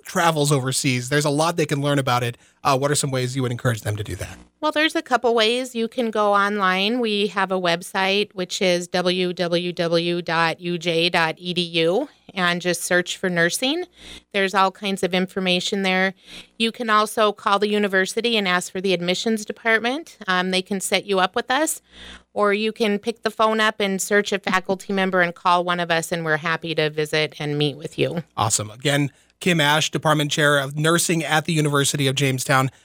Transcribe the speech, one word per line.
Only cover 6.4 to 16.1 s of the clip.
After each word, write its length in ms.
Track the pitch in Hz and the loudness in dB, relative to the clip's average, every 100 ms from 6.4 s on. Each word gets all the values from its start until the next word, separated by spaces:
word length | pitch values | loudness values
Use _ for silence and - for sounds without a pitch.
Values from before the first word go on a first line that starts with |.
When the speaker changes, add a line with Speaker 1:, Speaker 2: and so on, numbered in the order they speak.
| 202 208 185 185 202 247 | 2 0 0 2 0 0
Speaker 2:
We 260 | 226 208 202 | 0 0 -2
have 240 | 196 190 | -2 -2
a 80 | 185 | 0
website, 760 | 175 170 - 196 190 196 202 | 0 -2 -2 -2 0 0 -2
which 280 | 185 180 - | -6 -6 -2
is 260 | 185 175 175 | 0 0 0
w 460 | 180 180 185 180 | -2 0 0 -2
w 400 | 175 170 175 180 | -2 0 0 -2
w 480 | 175 170 170 170 175 | -2 0 0 0 -4
dot 400 | 170 165 165 156 | -2 0 0 -2
u 160 | 175 175 | -4 -4
j 320 | 170 165 175 | 0 0 2
dot 260 | 175 160 160 | 2 0 -4
e 160 | 180 | -6
d 80 | 175 | -4
u, 460 | 170 165 165 208 294 _ - | -2 0 2 0 -2 _ -14
and 280 | 190 175 175 | -2 -2 0
just 220 | 180 170 | -2 -4
search 340 | - 180 180 - | 0 0 0 -4
for 120 | 185 | -2
nursing. 540 | 170 170 - 262 330 359 _ - - _ | 0 0 0 -2 -4 -6 _ -20 -20 _
There's 220 | 202 190 | -2 0
all 180 | 196 190 | 2 0
kinds 320 | - 202 190 | 0 -4 -2
of 100 | 180 | 0
information 720 | 180 185 196 185 180 - 202 | 0 -2 -2 0 0 0 -2
there. 300 | 190 185 190 | 0 2 0